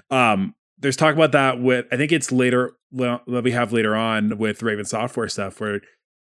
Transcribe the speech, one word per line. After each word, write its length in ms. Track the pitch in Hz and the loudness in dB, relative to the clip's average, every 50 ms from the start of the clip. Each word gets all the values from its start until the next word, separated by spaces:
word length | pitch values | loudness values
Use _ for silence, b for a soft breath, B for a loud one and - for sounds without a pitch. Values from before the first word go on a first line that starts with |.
| B B | B B
Um, 440 | 135 131 123 113 107 95 95 85 - _ _ _ _ | 2 2 4 4 4 2 0 -2 -6 _ _ _ _
there's 200 | _ - 139 131 | _ -4 -4 0
talk 180 | - 160 156 147 | 2 2 4 4
about 180 | 160 160 147 135 | 4 4 4 4
that 260 | 143 135 135 127 123 | 4 2 2 0 0
with, 280 | 123 127 127 123 120 - | 2 2 2 0 0 -2
I 60 | 127 | -2
think 160 | 123 147 156 170 | -2 0 0 0
it's 180 | 156 - - | 0 0 0
later, 420 | 131 127 127 123 123 123 127 123 - _ _ _ - | 0 2 2 4 2 2 0 -2 -6 _ _ _ -8
well, 300 | 127 127 123 120 120 - - | -4 -4 -2 -4 -4 -6 -6
that 140 | 123 123 113 | -4 -2 0
we 100 | 123 120 | 0 0
have 200 | 123 120 107 120 | 0 0 0 0
later 240 | 113 110 107 107 | 0 0 0 0
on 400 | 110 113 113 110 107 104 107 110 | 0 0 0 0 0 0 -2 -2
with 260 | 104 110 107 104 - 113 | -2 -2 -2 -2 -2 -4
Raven 220 | 113 107 104 104 | -4 -4 -4 -4
Software 420 | - - 110 113 123 - 123 110 101 | -6 -6 -4 -4 -4 -4 -6 -6 -6
stuff 300 | - - 101 95 - - | -6 -6 -8 -8 -8 -8
where 220 | 110 107 104 101 - _ _ _ _ _ _ _ _ | -6 -6 -6 -6 -8 _ _ _ _ _ _ _ _